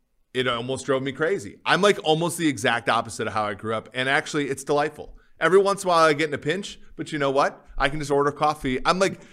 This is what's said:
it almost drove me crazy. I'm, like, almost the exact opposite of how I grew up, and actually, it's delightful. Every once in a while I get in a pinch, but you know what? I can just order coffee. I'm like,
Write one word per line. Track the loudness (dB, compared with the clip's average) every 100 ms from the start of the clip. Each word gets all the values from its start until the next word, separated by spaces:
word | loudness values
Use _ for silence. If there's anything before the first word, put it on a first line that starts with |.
| _ _ _
it | -4 -2
almost | -2 -4 -4
drove | -2 -2
me | -2
crazy. | -2 -2 -2 -6 -8
I'm, | 0 4
like, | 4 2
almost | 2 2 0 0
the | -2
exact | 0 0 0 2
opposite | 0 0 -6 -4
of |
how | -2
I | -4
grew | -4 -4
up, | -6 -6
and | -4 0
actually, | 0 0 -4 -4
it's | -4
delightful. | -2 0 -2 -6 -16 -20 _ -2
Every | 4 4
once | 4 0
in | 2
a |
while | 4 6
I |
get | 4 0
in |
a | -4
pinch, | -4 -4 -6 -14 -16 -12
but | -8
you | -2
know | 0
what? | 2 2 -2 -12 -2
I | -2
can | -2
just | 0
order | 0 0
coffee. | 0 0 0 -4 -2 0
I'm | 2
like, | 0 -2 -14